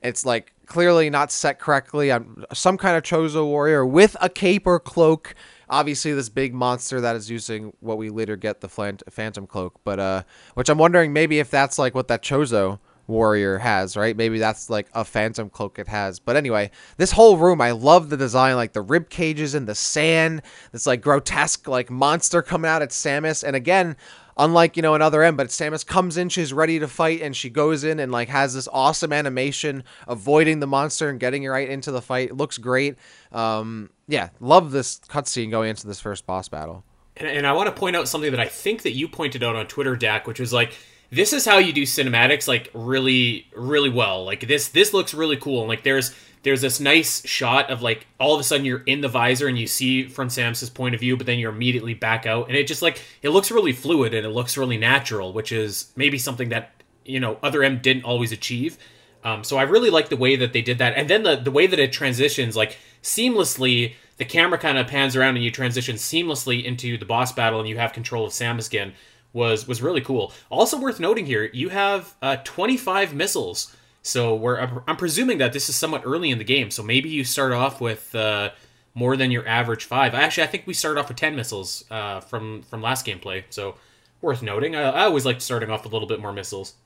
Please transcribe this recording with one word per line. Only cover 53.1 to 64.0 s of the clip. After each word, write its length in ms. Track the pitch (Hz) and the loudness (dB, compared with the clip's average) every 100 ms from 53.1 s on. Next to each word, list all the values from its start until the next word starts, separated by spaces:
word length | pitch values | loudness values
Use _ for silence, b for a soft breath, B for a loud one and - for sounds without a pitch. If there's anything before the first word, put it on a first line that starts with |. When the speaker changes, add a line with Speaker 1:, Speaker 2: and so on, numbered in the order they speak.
| B | B
Speaker 2:
it 80 | 143 | 2
looks 200 | 170 190 | 4 4
really 220 | 233 185 | 2 2
fluid 400 | 123 - 165 120 | 0 0 2 2
and 140 | 113 107 | -2 -4
it 40 | |
looks 280 | 110 123 - | -4 -4 -4
really 180 | 127 117 | -2 0
natural, 560 | 113 135 - 107 92 | 4 2 2 -6 -6
which 180 | 98 107 | -6 -6
is 400 | 113 107 98 - - | -4 -4 -6 -12 -2
maybe 220 | 143 139 | -2 -2
something 320 | 127 120 123 | -6 -6 -4
that, 220 | 113 110 _ _ _ - | -6 -8 _ _ _ -8
you 140 | 131 | -6
know, 180 | 123 107 | -4 -4
other 200 | 143 147 | -4 2
M 160 | 135 131 | 2 2
didn't 260 | 131 131 | 0 0
always 280 | 123 120 120 | 0 -2 -2
achieve. 440 | 110 - 123 147 - b b b b | -4 -6 -4 -6 -8 b b b b
Um, 220 | 113 107 | -8 -6
so 120 | 107 139 | -2 0
I 60 | |
really 260 | 135 202 240 | 6 6 6
like 220 | 165 151 | 4 4
the 80 | 135 | 2
way 180 | 127 135 | 4 4
that 160 | 123 | 2
they 80 | 123 | 0
did 160 | 117 120 | 0 2
that. 140 | 123 117 | 2 2
And 120 | 147 | 2
then 140 | 277 | 2
the, 140 | 214 139 | 4 2
the 140 | 123 | 2
way 160 | 135 185 | 4 4
that 120 | 180 | 4
it 140 | 135 | 2
transitions, 640 | - 139 120 143 - 120 110 | 0 -2 2 0 2 -2 0
like, 200 | 110 - B B | -2 -2 B B
seamlessly, 920 | - - 240 226 175 - 131 120 117 B | -6 0 2 2 0 2 2 2 0 B